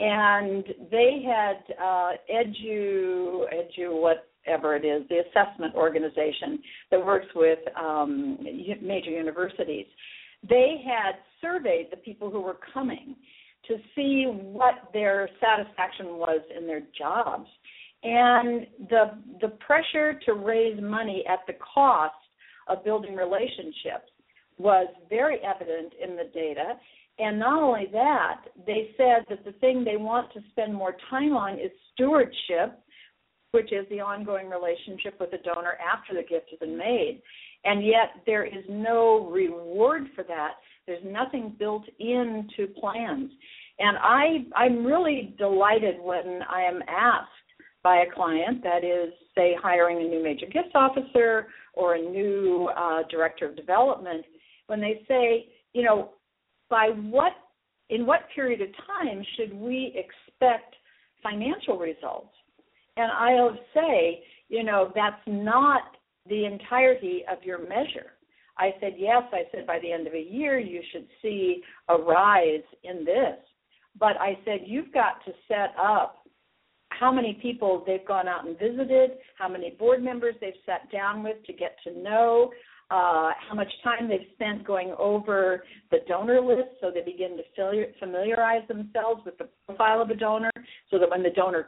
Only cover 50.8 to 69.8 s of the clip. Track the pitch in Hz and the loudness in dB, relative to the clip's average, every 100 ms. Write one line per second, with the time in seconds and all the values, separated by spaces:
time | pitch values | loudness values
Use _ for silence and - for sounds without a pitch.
50.8 | 269 269 262 247 226 220 220 - - - | 4 2 2 4 4 2 -2 -12 -10 -2
51.8 | 175 165 170 196 202 196 190 180 175 - | 0 0 -2 -2 -2 0 2 2 0 -2
52.8 | 170 160 165 165 165 - 147 156 151 202 | -2 -2 -2 0 -2 -2 -8 -6 0 4
53.8 | 269 - 185 165 - _ _ _ - 214 | 4 2 -6 -10 -12 _ _ _ -8 -4
54.8 | 208 214 - 254 240 226 - _ _ 240 | -4 -4 0 2 4 2 -2 _ _ 0
55.8 | 233 208 - _ _ _ _ _ - 226 | 4 4 0 _ _ _ _ _ -2 2
56.8 | 220 214 214 254 349 - _ _ _ _ | 2 0 0 2 2 0 _ _ _ _
57.8 | - 226 240 - - - 262 226 196 - | -6 -2 2 0 0 -4 -2 -2 -6 -10
58.8 | - 359 285 196 202 - 214 202 240 254 | -10 -6 -6 -6 -10 -8 -8 -8 -6 -6
59.8 | 254 247 - - _ - 254 226 - _ | -6 -8 -10 -14 _ 2 2 2 -4 _
60.8 | _ _ _ _ 214 208 247 381 - 180 | _ _ _ _ -8 -4 -4 -4 -4 -4
61.8 | 165 156 135 - - _ _ _ _ _ | -4 -8 -8 -10 -12 _ _ _ _ _
62.8 | _ - 226 226 233 247 240 214 - 302 | _ -4 -2 0 4 4 4 0 -4 0
63.8 | 320 208 170 170 - - - 226 220 202 | 2 2 2 -2 -12 -20 -8 -6 0 0
64.8 | 185 214 208 208 - 202 208 247 285 277 | 0 0 -2 -4 -6 -4 2 4 4 4
65.8 | - - _ _ 185 208 208 202 - 247 | 0 -14 _ _ -6 -4 -4 -6 -2 4
66.8 | 262 254 185 180 185 180 185 180 175 214 | 4 4 0 -6 -6 -10 -8 -10 -6 -6
67.8 | 302 - - _ _ _ _ - 190 190 | -6 -8 -16 _ _ _ _ -4 -4 -2
68.8 | 202 180 202 240 240 185 170 180 170 170 | -8 -4 0 2 0 -4 -6 -10 -8 -6